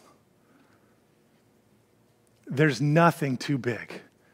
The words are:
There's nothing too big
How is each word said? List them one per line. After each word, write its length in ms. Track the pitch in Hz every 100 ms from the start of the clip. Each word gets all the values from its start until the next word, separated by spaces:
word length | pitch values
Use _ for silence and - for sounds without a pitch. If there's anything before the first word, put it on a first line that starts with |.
| - _ _ _ _ _ _ _ _ _ _ _ _ _ _ _ _ _ _ _ _ _ _ _ -
There's 340 | 139 156 117
nothing 560 | 147 156 170 - 139 123
too 200 | - 139
big 440 | 120 104 - - - _ _